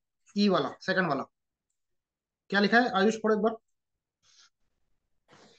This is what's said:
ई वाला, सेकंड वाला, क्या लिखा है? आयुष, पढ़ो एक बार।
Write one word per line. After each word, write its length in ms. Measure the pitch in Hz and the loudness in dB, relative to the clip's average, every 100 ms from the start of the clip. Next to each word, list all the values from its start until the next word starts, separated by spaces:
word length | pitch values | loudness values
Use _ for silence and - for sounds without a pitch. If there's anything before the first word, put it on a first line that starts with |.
| _ _ _ 202 | _ _ _ -2
ई 120 | 202 | 0
वाला, 200 | 170 131 - | 0 -2 -8
सेकंड 280 | - 185 170 | -6 -4 -2
वाला, 140 | 131 117 _ _ _ _ _ _ _ _ _ _ _ - | -4 -6 _ _ _ _ _ _ _ _ _ _ _ -6
क्या 100 | 196 | 0
लिखा 200 | 202 233 | 2 2
है? 100 | 240 190 | 2 2
आयुष, 160 | 208 220 | 0 0
पढ़ो 120 | 214 208 | -2 0
एक 60 | |
बार। 140 | 220 - _ _ _ _ _ _ _ _ _ _ _ _ _ _ _ _ _ - - | -2 -4 _ _ _ _ _ _ _ _ _ _ _ _ _ _ _ _ _ -20 -20